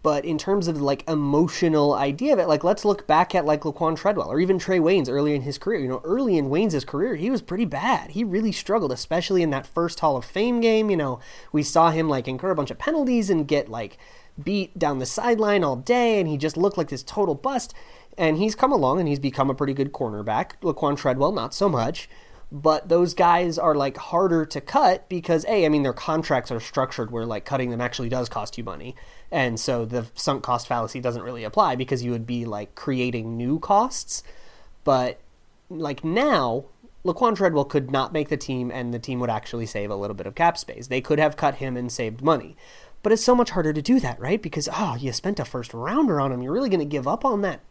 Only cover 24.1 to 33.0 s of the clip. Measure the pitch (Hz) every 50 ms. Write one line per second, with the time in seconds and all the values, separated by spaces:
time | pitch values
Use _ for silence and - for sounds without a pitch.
24.1 | - 170 190 190 170 165 156 156 - 147 - - - 277 302 202 185 185 - _
25.1 | 185 175 165 - 170 160 156 - 226 208 175 156 151 151 139 135 117 - - -
26.1 | 160 160 160 - 151 131 120 - 131 113 110 - - - 131 127 - - 120 107
27.1 | 120 117 113 117 113 104 - - 143 131 127 123 120 117 123 123 - - 131 117
28.1 | 123 127 123 117 - 117 104 - - - 117 95 92 73 73 123 127 - - -
29.1 | - - - - - 160 135 123 117 110 - - 131 120 117 110 117 123 113 117
30.1 | - - - - 139 131 - - 123 120 - - 131 120 113 104 - 131 123 127
31.1 | 117 120 95 117 123 117 113 104 - - 208 170 131 123 131 - 147 123 120 120
32.1 | 120 117 113 117 123 120 117 117 107 104 107 - - - - - 135 127